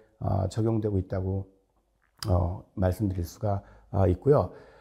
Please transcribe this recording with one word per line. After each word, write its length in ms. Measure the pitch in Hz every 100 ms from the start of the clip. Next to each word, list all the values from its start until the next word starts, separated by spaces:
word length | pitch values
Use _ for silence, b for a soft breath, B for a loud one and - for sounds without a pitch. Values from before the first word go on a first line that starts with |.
| b b
어, 300 | - 95 95
적용되고 500 | - 113 110 104 98
있다고, 480 | 90 98 92 98 - _ _ _ _ _ _ - 107
어, 360 | 90 87 92 -
말씀드릴 500 | - 92 92 104 92
수가, 380 | 87 - 104 98 b b b
어, 140 | 98 92
있고요. 420 | 90 135 143 90 B B B